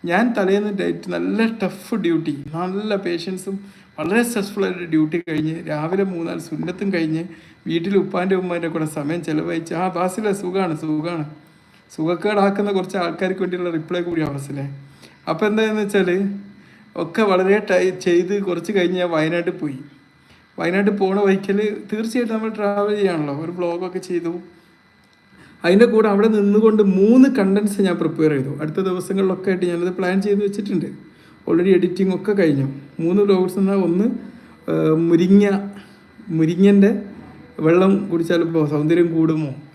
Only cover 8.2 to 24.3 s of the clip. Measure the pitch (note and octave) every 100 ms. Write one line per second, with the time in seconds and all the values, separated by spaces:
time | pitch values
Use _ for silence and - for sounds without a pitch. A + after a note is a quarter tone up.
8.2 | F#3 F#3+ F3+ E3+ E3 D#3 D#3 D3+ D3 E3+
9.2 | D#3+ D#3 E3+ E3+ E3 E3 F#3 E3+ F#3 F#3
10.2 | G#3+ G3 F3+ F#3+ F#3 D#3 D#3 D3+ E3 E3+
11.2 | D3 - - _ _ _ _ - D#3 F3
12.2 | G#3 G#3 G3 G3+ G3+ F#3+ F#3 G3 E3+ E3
13.2 | F#3 F#3+ F3+ F3+ F3 E3 D#3 F3 F3 E3+
14.2 | D3 C#3+ C#3 C#3 C#3 - - - - -
15.2 | - E3 G#3 A3 A3 G#3+ G3+ G3+ F3+ F3+
16.2 | G3+ - - - - - - - E3 A3+
17.2 | G#3+ F#3 F#3+ G#3 G3+ F3+ F#3 - F3+ F3
18.2 | F3+ G3+ G3 E3+ E3 G3+ F3 F3+ F3 D#3+
19.2 | D#3 F3 F#3 E3 D3+ C3 - - _ _
20.2 | _ - _ - E3 F#3+ G#3 G3 F#3+ G3
21.2 | G3+ F#3+ G3 G3+ G#3+ G#3+ - G#3+ A3+ B3
22.2 | A3+ A3 A3 G#3 G3+ G3+ G#3 G#3 G3 E3+
23.2 | D3 C#3+ E3 F3+ F3 E3+ F#3 F3+ - F3
24.2 | E3